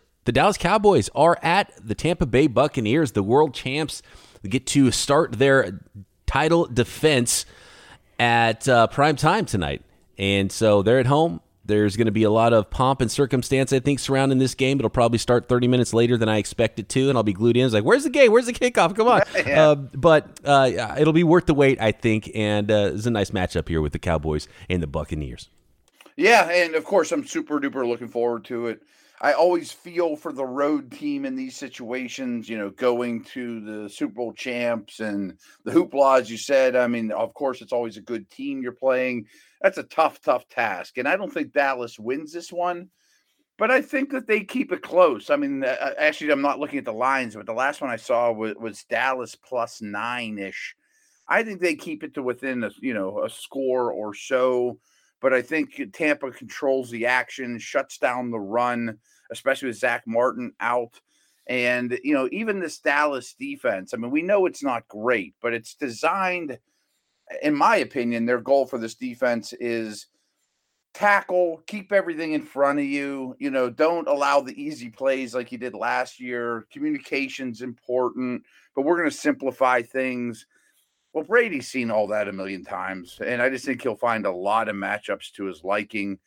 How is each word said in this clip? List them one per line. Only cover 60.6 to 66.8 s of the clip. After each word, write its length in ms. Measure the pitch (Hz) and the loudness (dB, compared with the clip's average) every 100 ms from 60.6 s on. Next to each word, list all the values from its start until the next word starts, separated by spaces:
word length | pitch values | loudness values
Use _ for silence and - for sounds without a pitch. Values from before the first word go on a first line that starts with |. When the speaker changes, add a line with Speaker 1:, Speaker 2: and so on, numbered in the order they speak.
| 113 123 117 _ _ _ _ _ - | -2 -2 -4 _ _ _ _ _ -6
Speaker 2:
And, 500 | 123 123 123 123 127 | -2 0 0 -2 -4
you 100 | 139 | -2
know, 140 | 147 131 | -2 -2
even 260 | 190 220 202 | -4 -6 -6
this 200 | 160 - | -8 -6
Dallas 540 | 156 143 151 135 120 | -2 0 0 -2 -10
defense, 600 | - 139 139 127 98 95 | -14 -12 -6 -4 -4 -6
I 40 | 117 | -10
mean, 140 | 120 | -4
we 100 | 143 | -4
know 240 | 180 202 185 | 0 0 0
it's 160 | - | -2
not 240 | 139 120 - | -6 -6 -8
great, 440 | 104 113 120 80 _ | -6 -2 -2 -2 _
but 120 | 120 | -6
it's 220 | 117 113 - | -6 -8 -10
designed, 840 | 143 113 156 196 185 180 156 120 _ _ | -10 -4 -4 -2 -2 -4 -8 -14 _ _